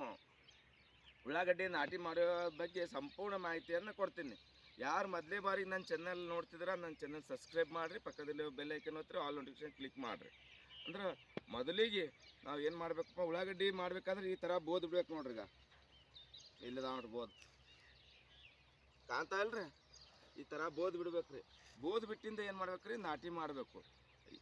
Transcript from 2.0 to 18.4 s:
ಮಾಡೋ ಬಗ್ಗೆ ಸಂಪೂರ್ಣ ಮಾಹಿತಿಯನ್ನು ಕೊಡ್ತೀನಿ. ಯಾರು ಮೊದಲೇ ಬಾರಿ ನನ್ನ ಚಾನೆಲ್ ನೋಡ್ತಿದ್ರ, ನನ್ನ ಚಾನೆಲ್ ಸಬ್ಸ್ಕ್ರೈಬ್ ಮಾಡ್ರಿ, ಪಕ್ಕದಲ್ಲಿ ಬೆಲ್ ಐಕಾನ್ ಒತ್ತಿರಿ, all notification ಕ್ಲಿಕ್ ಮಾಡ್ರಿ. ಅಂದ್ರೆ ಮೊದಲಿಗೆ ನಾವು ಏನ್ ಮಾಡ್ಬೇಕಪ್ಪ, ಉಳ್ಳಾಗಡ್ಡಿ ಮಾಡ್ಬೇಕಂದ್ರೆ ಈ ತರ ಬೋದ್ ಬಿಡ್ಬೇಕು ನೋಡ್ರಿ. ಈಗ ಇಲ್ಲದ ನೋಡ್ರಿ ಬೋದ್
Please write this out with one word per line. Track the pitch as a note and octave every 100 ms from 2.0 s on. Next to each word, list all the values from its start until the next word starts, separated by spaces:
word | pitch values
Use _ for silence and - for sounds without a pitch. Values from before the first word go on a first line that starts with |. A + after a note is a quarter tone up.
| F3
ಮಾಡೋ | D#3+ F3 F3 F3 D#3
ಬಗ್ಗೆ | E3+ F3+ E3+ C#3+
ಸಂಪೂರ್ಣ | C#3 - G3+ G3 F3+
ಮಾಹಿತಿಯನ್ನು | E3 - E3+ G#3 G#3
ಕೊಡ್ತೀನಿ. | F#3 E3+ D3 G#2+ - - - - B2+
ಯಾರು | E3 G3+ F3
ಮೊದಲೇ | D#3 G3 G3
ಬಾರಿ | G3 F#3+
ನನ್ನ | F#3+ F#3
ಚಾನೆಲ್ | E3 E3+ F3+ F3
ನೋಡ್ತಿದ್ರ, | E3+ D#3+ E3+ F3 F#3
ನನ್ನ | E3+ D#3
ಚಾನೆಲ್ | C#3+ D3+ D3
ಸಬ್ಸ್ಕ್ರೈಬ್ | C3+ - D#3+ D#3+ E3
ಮಾಡ್ರಿ, | E3 G3+ -
ಪಕ್ಕದಲ್ಲಿ | C#3 D3 D3 D3+ C3+
ಬೆಲ್ | D3 D3+
ಐಕಾನ್ | D#3 D#3
ಒತ್ತಿರಿ, | D#3 F3+ D3
all | C#3+
notification | C3+ C3 D3+ C3+
ಕ್ಲಿಕ್ | C3+ - B2
ಮಾಡ್ರಿ. | G2 - - - - - - -
ಅಂದ್ರೆ | F#3+ G3 D3 - - - A2+
ಮೊದಲಿಗೆ | B2+ F3+ A3+ G#3 D#3+ - - - -
ನಾವು | D3 D3
ಏನ್ | E3+
ಮಾಡ್ಬೇಕಪ್ಪ, | E3 D#3+ E3 - F3
ಉಳ್ಳಾಗಡ್ಡಿ | E3+ F#3+ F#3 G3 F#3+
ಮಾಡ್ಬೇಕಂದ್ರೆ | F3+ F#3 F#3 F#3+ F#3+
ಈ | F#3
ತರ | E3+ F3+ D#3+
ಬೋದ್ | F3+ E3+
ಬಿಡ್ಬೇಕು | F3 E3 D#3+
ನೋಡ್ರಿ. | C3 A2+
ಈಗ | G2+ - - - - - - - - - - - A#2
ಇಲ್ಲದ | B2+ C3
ನೋಡ್ರಿ | C3 A#2+ A#2
ಬೋದ್ | A#2 - - - - - - - - - - -